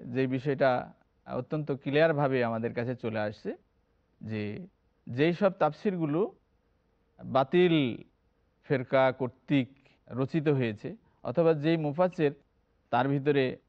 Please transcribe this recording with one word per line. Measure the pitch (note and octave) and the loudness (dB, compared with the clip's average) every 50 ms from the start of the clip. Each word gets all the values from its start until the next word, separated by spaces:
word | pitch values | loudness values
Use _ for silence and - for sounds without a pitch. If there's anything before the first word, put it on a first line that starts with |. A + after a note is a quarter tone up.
| - | -8
যে | C3+ A#2+ C3 C3 B2+ | -6 -2 -2 0 0
বিষয়টা | C3 C3 B2+ D3 C3+ B2+ C#3+ C3 B2 - - - - _ _ _ _ _ _ | -2 -2 -2 -4 0 2 2 2 2 0 -4 -8 -14 _ _ _ _ _ _
অত্যন্ত | B2 B2+ B2 B2 - D#3+ D#3 D3 D3 | -8 -8 -8 -6 -6 -6 -6 -4 -6
ক্লিয়ারভাবে | C#3+ B2+ - C#3 C#3 D3 D#3+ E3 D#3 C#3+ D3 C3+ C3+ B2+ A#2+ | -6 -6 -6 -2 2 4 4 4 4 2 0 0 2 0 0
আমাদের | A2+ A2+ A2+ A2+ A#2 A2+ | 0 -2 -2 -4 -4 -4
কাছে | A#2+ A#2 B2 B2+ | -4 -4 -4 -6
চলে | A#2+ - A2+ A2 A2 | -6 -6 -6 -4 -4
আসছে | G#2+ G#2 A2 - - F#3+ D4+ - _ _ _ _ _ _ _ _ _ _ _ _ | -4 -4 -6 -8 -10 -10 -10 -10 _ _ _ _ _ _ _ _ _ _ _ _
যে | - G#2+ A2 G#2+ G#2 G#2 G#2+ - F3 F#3+ _ _ _ _ _ _ _ - | -12 -8 -6 -6 -6 -6 -8 -10 -14 -18 _ _ _ _ _ _ _ -10
যেই | A#2 B2 D3 E3+ E3+ | -2 0 0 0 2
সব | - G3+ F#3+ F#3 - | 2 0 0 0 0
তাফসিরগুলো | D#3 D3+ D3 - - G#3+ F#3 F3 D#3+ D3 C#3+ E3 G#3+ F#4 - _ _ _ _ _ _ _ _ _ _ _ _ _ _ _ _ - - | 0 -2 -2 -2 -4 -4 -2 -2 -2 -2 0 -2 -2 -2 -4 _ _ _ _ _ _ _ _ _ _ _ _ _ _ _ _ -18 -12
বাতিল | A#2+ A#2 C3 C3+ C3+ - F3+ F3+ F3 E3 D#3 C#3 A#2+ G#2 - - - _ _ _ _ _ _ _ _ _ _ _ | -2 0 0 0 2 4 4 4 6 4 4 2 0 -2 -6 -12 -20 _ _ _ _ _ _ _ _ _ _ _
ফেরকা | - C#3+ B2+ B2+ - - C3+ C3 C3 | -4 -2 -2 -2 0 2 4 4 4
কর্তৃক | B2 - C3+ A#2+ - _ _ - D3 C#3 B2+ - - _ _ _ _ _ _ - | 2 0 -4 -6 -6 _ _ 0 0 0 0 -2 -8 _ _ _ _ _ _ -10
রচিত | B2 A#2+ C3+ C3 - E3 C#3+ D#3 | -4 -4 -4 -2 -2 0 0 2
হয়েছে | C#3+ C3 B2+ A2 G#2+ G#2 - - G3 - _ _ _ _ - | 2 2 0 -2 -4 -6 -10 -12 -12 -12 _ _ _ _ -10
অথবা | - B2 F3 E3 E3 E3 | -4 -2 2 4 4 2
যেই | D3 C#3 D#3+ E3 E3 | 2 2 0 0 0
মুফাসসির | D#3 D3 C#3 E3 F3+ F#3 F3 - D#3 C#3+ C#3+ - _ _ _ _ _ _ _ _ _ _ | 0 -4 0 0 0 0 0 0 0 0 0 -4 _ _ _ _ _ _ _ _ _ _
তার | - A#2+ B2+ C#3 | 0 0 2 2
ভিতরে | C#3 C#3+ C3+ D3 C#3+ C#3 C3 B2+ B2+ - _ | 0 0 0 2 2 2 2 0 -2 -6 _